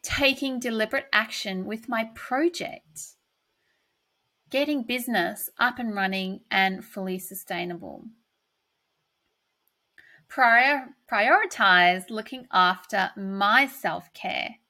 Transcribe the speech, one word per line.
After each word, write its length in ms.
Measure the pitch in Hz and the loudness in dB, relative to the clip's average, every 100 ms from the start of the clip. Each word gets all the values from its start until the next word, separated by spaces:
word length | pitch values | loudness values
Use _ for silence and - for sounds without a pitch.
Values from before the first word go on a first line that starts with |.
Taking 580 | - - 269 269 269 254 | -4 0 0 0 -4 -4
deliberate 460 | 247 226 220 - - | -4 -2 -2 -2 0
action 520 | 208 220 - 208 190 | 0 0 -6 -6 -6
with 240 | 196 220 226 | -6 -8 -6
my 220 | 226 226 | -4 -4
project. 1000 | 226 - 254 339 349 - - _ - - _ _ _ _ _ _ _ _ _ _ _ _ _ _ | -8 -4 0 0 0 -10 -10 _ -18 -18 _ _ _ _ _ _ _ _ _ _ _ _ _ _
Getting 320 | 262 294 294 | -2 0 -2
business 680 | 226 247 247 214 175 - - - | -2 -4 -2 -2 -2 -4 -12 -2
up 200 | 247 247 | -2 -2
and 160 | 233 | -6
running 460 | 202 190 190 190 196 _ | -2 -2 -2 -6 -8 _
and 340 | 190 190 190 | 0 0 -2
fully 340 | - - 185 185 | -10 -8 -6 -6
sustainable. 880 | - 190 - 175 175 170 - - 220 - _ _ _ _ _ _ _ _ _ _ _ _ _ _ _ _ _ _ _ _ _ | -8 -16 -10 -8 -6 -8 -12 -16 -18 -20 _ _ _ _ _ _ _ _ _ _ _ _ _ _ _ _ _ _ _ _ _
Prior-, 600 | - 240 233 262 285 254 - _ | 2 6 6 6 2 -2 -20 _
prioritize 1000 | 214 220 359 427 - 202 180 180 185 185 | 0 4 4 2 2 6 8 6 4 -4
looking 360 | 220 214 254 247 | -10 -8 -14 -2
after 580 | 185 180 185 - 202 190 - | 2 4 2 -4 -2 -2 -4
my 500 | 196 196 202 233 269 | -8 0 4 4 4
self-care. 920 | 269 185 180 - - 190 190 - - | -2 -4 -4 -10 -12 -6 -6 -6 -10